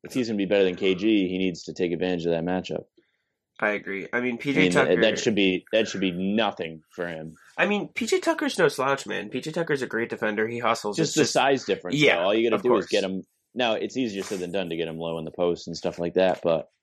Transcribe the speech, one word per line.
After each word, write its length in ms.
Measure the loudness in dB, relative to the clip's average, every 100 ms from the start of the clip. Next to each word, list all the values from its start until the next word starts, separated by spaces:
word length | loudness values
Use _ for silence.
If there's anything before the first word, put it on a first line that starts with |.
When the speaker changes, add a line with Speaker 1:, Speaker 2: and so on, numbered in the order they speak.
Speaker 1:
if 100 | -6
he's 140 | -4 -2
gonna 100 | 0
be 80 | 2
better 180 | 4
than 120 | 4 2
K 180 | 0 2
G, 320 | 4 4 2
he 100 | 0
needs 260 | -2 -2
to 100 | -8
take 180 | -4 -2
advantage 340 | 0 0 0 0
of 60 |
that 120 | 0
matchup. 400 | 0 -2 -4 -8 -10 _ _ _ _ _ _ -4
Speaker 2:
I 100 | -2
agree. 380 | -2 -6 -8 -4
I 80 | -2
mean, 180 | -2 -4
P 160 | -2
J 60 | 2
Speaker 1:
I 40 |
mean, 80 | 4
Speaker 2:
Tucker 300 | 4 4 4
Speaker 1:
that 180 | 4 2
should 160 | 0 2
be, 300 | 2 2 0
that 160 | 0 0
should 140 | -2
be 100 | -2
nothing 680 | 0 0 0 0 -2 -8 -10 _
for 180 | -8 -6
him. 260 | -6 -10 -16 -12 -2
Speaker 2:
I 100 | 0
mean, 220 | 0 -4
P 140 | -6 -2
J 120 | 0
Tucker's 380 | 0 -2 -2 2
no 100 | 2
slouch, 380 | 2 0 -2 -2
man. 220 | -6 -6
P 120 | -8
J 100 | -6
Tucker's 320 | -4 -2 -2
a 40 | -2
great 220 | -2 -2
defender. 380 | -2 -2 0 -2
He 120 | 0
hustles. 380 | 0 2 0 -2
Speaker 1:
Just 120 | 0
Speaker 2:
It's 60 | 2
Speaker 1:
the 60 |
Speaker 2:
just 120 | 2
Speaker 1:
size 320 | 4 2 2 0
difference, 320 | -4 -2 2
Speaker 2:
Yeah, 200 | 4 4
Speaker 1:
though. 60 |
All 100 | 2
you 160 | 2 2
gotta 80 | 2
Speaker 2:
of 60 |
Speaker 1:
do 120 | 2 2
is 100 | 2
Speaker 2:
course. 20 |
Speaker 1:
get 160 | 0
him. 200 | 0 -4 -10 _ _
Now, 200 | -2 0
it's 240 | 0 -2 -2
easier 260 | -2 -4
said 160 | -4 -6
than 120 | -4
done 180 | -4 -2
to 80 | -4
get 100 | -4
him 100 | -4
low 200 | -6 -6
in 60 | -8
the 60 |
post 360 | -2 0 0 -6
and 100 | -6
stuff 220 | -6 -4
like 160 | -2 2
that, 260 | 2 2
but 260 | 0 0 -2 _